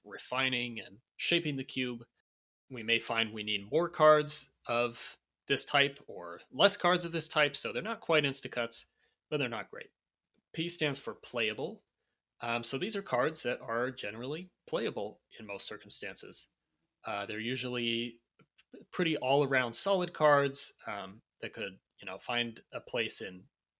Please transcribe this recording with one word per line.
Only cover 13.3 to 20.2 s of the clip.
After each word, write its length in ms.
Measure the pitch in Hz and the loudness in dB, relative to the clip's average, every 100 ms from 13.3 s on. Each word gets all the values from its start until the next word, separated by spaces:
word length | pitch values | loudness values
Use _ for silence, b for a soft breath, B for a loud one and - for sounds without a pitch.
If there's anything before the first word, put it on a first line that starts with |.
| 160 | 2
that 180 | 123 127 | 0 -2
are 300 | 127 117 127 | -2 0 0
generally 580 | 127 104 110 127 160 185 _ - | -2 -8 -6 -6 -6 -8 _ -4
playable 520 | 175 220 123 104 - _ - | -2 -2 -2 -6 -8 _ -16
in 80 | 107 | -10
most 200 | 98 - | -8 -8
circumstances. 840 | 104 101 - 101 95 101 95 - _ _ _ _ _ | -10 -8 -6 -6 -8 -8 -8 -10 _ _ _ _ _
Uh, 220 | - 101 101 | -6 -4 -4
they're 140 | 110 | -4
usually 800 | 113 127 123 123 117 117 120 113 _ _ _ _ _ - - | -4 -4 -4 -2 0 -2 -4 -8 _ _ _ _ _ -20 -10
pretty 240 | - 170 156 | -2 0 0
all-around 560 | 127 139 139 135 123 | 2 4 4 4 2
solid 400 | - 196 196 175 | 0 2 2 0
cards, 580 | - | 4